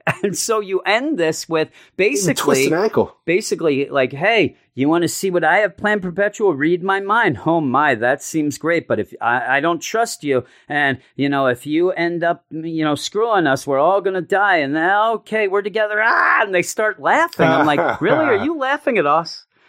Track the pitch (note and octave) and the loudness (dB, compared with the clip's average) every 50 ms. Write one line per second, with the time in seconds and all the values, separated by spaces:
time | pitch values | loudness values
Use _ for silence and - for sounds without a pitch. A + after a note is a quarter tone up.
0 | - - - - - G#3 E3+ - - - A3 A3 G#3 F#3+ F#3+ F#3 - F#3+ G#3 A#3 | -4 -4 -4 -2 -2 -4 -4 -4 -2 -2 -2 -2 -2 -2 -4 -4 0 0 0 0
1 | C4+ D#4 D4+ F3+ E3 D#3+ D#3 - - - D#3+ D#3+ D#3 - _ - - _ _ - | 0 -2 -2 0 0 0 -2 -4 -6 -4 -2 -2 -2 -2 _ -20 -20 _ _ 0
2 | F#3 A3 C#4+ G3+ F#3+ E3+ - - - C#3+ - C3 C3+ C#3+ D#3+ E3+ G#3 A3 - A#2+ | 0 0 0 0 0 0 0 0 2 2 2 4 4 2 2 2 0 0 2 0
3 | G2+ - - _ - - E3+ G3+ G#3+ - G#3 D#3 D#3+ D#3 C#3 C3 C#3+ B2 C3+ C#3 | 0 0 -2 _ -4 0 0 0 0 -2 -4 -2 0 0 0 0 -2 -2 0 -2
4 | C3 B2+ C3+ C3+ F3 G#3 A#3 A3 D#3+ - - _ _ _ - A#2+ C3+ D3 E3 F3 | -2 -2 -2 -2 0 2 2 2 2 0 -2 _ _ _ -6 -2 0 0 2 0
5 | E3+ D3 - - - G3 F3+ F3 D#3+ D#3 E3+ G3+ G#3+ F#3+ E3+ - G#3 G#3 G#3+ G#3 | 0 -2 -4 -4 -4 -2 0 0 2 2 2 2 2 0 -2 -4 -2 -2 -2 -2
6 | F3+ F3+ E3+ F#3 G3+ G#3 G#3 - G#3+ G3 D#3 C3+ D3 E3 F3+ F3+ E3+ F#3+ F#3+ G3 | -2 -4 -4 -2 -2 -2 -2 0 0 0 0 2 0 0 0 0 0 -2 -2 -2
7 | G3 G3 G#3 A#3 A3+ F3+ C3 G2+ - D#3+ E3 E3+ D#3 C3 A#2+ C3+ D3+ D3 C3 G#2+ | -2 0 0 2 2 0 0 -2 -2 0 0 0 0 0 2 2 2 2 2 2
8 | A#2 B2 C#3 C#3 - - - D#3+ D3+ D3 C#3 - - D#3+ E3+ D#3+ G#2+ - A#2+ G#2+ | 2 0 0 0 -2 -6 -4 -4 -2 -4 -4 -4 -2 -2 -2 -2 -2 -2 -2 -2
9 | G2 - - - - A#2 A#2+ B2+ A#2 B2 C3+ C#3 D3 E3+ E3+ D#3+ - - - A3 | -4 -6 -8 -4 -2 0 0 0 0 0 -2 0 0 0 -2 -2 -6 -6 -2 -2
10 | A#3 A3+ - - - C#3+ C3+ B2 - - _ _ _ - D3 D3 D3 C#3 B2+ - | -2 -2 -4 -6 -2 0 0 0 -2 -4 _ _ _ -6 -2 0 0 0 -2 -4
11 | - _ _ - C#3 C#3+ C#3+ C#3 C3+ B2+ - - - D3 D3+ D#3+ F3 F#3 - E3 | -8 _ _ -4 -2 0 0 0 2 0 0 -2 -4 -4 -2 0 0 0 0 -2
12 | E3+ E3+ F3 E3+ E3+ E3+ E3+ E3 _ - D3 D#3+ D#3+ E3 D#3+ D#3+ D#3 D3+ D3 C#3+ | -2 -4 -2 -2 -2 -2 -2 -2 _ -14 -12 -10 -8 -6 -4 -2 0 0 -2 -2
13 | - - - G#3 A3+ A#3 A3 F#3+ E3 C#3 C3+ - - C#3+ C#3 C3+ D3 F3 G3 G3+ | -4 -6 -4 -2 0 2 2 2 2 2 2 0 0 -2 0 2 4 4 4 2
14 | F3 G3 F#3+ F#3 E3 - G3 F#3+ G#3 G3+ F#3 E3 C#3+ C3+ D3 D#3+ D#3+ F#3 G3 G#3 | 0 -2 -2 -4 -4 -2 0 2 2 4 2 2 2 0 -2 0 0 2 2 2
15 | A3 A3+ A3+ G#3 - - G#3+ A3 G#3+ G3 F#3 G3+ G3 G#3 F3+ A3 G#3+ G#3+ G#3+ G#3+ | 2 0 -2 -4 -6 -4 -4 -2 -2 0 0 -2 -2 -2 -2 -2 -2 -2 0 0
16 | A3 A#3 E4+ E4+ E4+ E4 - - A3+ G3+ F#3+ F3 E3+ - - - G#3+ G#3+ G3+ - | 0 2 2 2 2 2 2 2 2 2 0 0 0 -2 -2 -2 -2 -2 -2 -2
17 | C#3 D#3+ G#3+ D4 E4 - - - E3+ D#3+ D#3+ D#3+ D3+ D3+ D3 C#3+ E3+ C#3 A2 - | 0 2 2 2 2 0 0 2 2 2 4 2 2 2 2 2 2 0 -2 0
18 | D3 G3+ B3+ - - - A4+ F#4+ - D4+ E4+ D4+ C4 C4 C#4+ D4 - C#4+ B3 G3 | 0 0 2 2 2 2 2 0 0 -2 -4 -2 -2 -2 -2 -2 -2 0 0 2
19 | D3+ C#3+ D3 D#3+ E3+ - - - - _ _ _ _ | 2 2 2 2 0 -2 -8 -18 -20 _ _ _ _